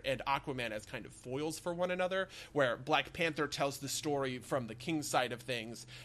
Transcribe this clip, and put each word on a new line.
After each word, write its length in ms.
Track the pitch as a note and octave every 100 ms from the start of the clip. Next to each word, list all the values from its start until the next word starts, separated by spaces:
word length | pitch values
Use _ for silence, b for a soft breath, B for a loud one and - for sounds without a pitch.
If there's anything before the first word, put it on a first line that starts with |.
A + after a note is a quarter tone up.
| C3+
and 160 | B2+ C#3
Aquaman 460 | C#3 - B2+ A#2
as 140 | G#2+ -
kind 200 | B2 G#2
of 60 |
foils 480 | - B2 C3 D#3 D#3
for 140 | F3
one 180 | F3 F3+
another, 380 | F3+ F#3 F#3+ F#3 B B
where 240 | D3 C3 A#2
Black 340 | C3+ D3 C#3+
Panther 360 | - E3 D#3 C#3+
tells 320 | - C#3+ C3+
the 100 | C3+
story 480 | - D3+ C#3+ C3+ B2+
from 300 | A2 C#3 A2+
the 80 | A#2
king's 340 | - D#3 C#3
side 240 | D3 B2
of 80 | A#2+
things, 440 | - A#2+ A2 A2+ - B